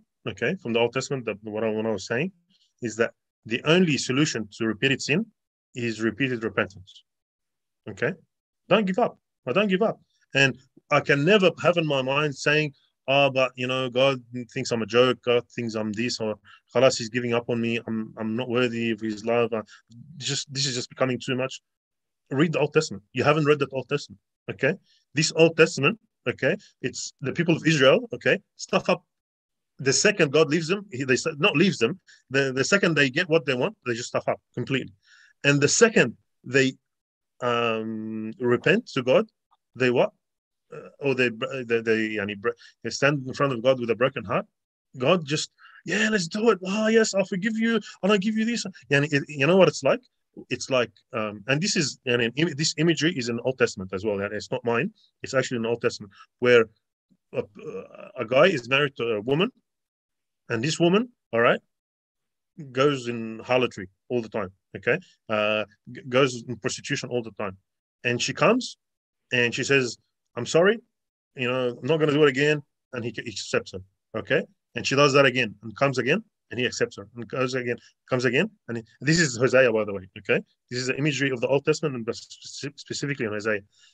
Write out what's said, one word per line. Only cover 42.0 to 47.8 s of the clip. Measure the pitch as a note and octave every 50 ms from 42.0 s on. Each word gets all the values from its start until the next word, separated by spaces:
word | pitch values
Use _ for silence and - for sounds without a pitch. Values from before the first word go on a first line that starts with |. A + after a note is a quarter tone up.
| A2 A2
yani, | A2 G#2 G2+ G#2 G#2 G2+
br-, | G2+ A#2 A#2+ _ - - _ _ -
they | A#2
stand | A2 - C#3 C#3 D3+ C#3 B2+ C3
in | A2+
front | - C#3+ C#3 C3
of | A2+ A2
God | C3 C3+ B2
with | A#2+ A2+
a | A2+
broken | G2+ B2+ C#3 - C3 G2+
heart. | F#2 B2 F3 A3 _ _ _ _ _ _ _ _ _ -
God | - B2 C#3 F#3 F#3 D#3
just, | C3+ D3+ D3+ - - _ _ - - - - -
"Yeah, | E3 E3+ G#3 A3 A3
let's | A3 G3+ E3+ D#3+
do | - G#3+ G#3+ A#3+
it. | G#3 F3+ F#3
Oh, | F#3 G3 A3 A3
yes, | A3 A3+ A3+ A3+ - -
I'll | G3 F#3+
forgive | - G#3 F#3 F3+ A#3 A3 A3
you. | A3+ A#3 A3+ G#3+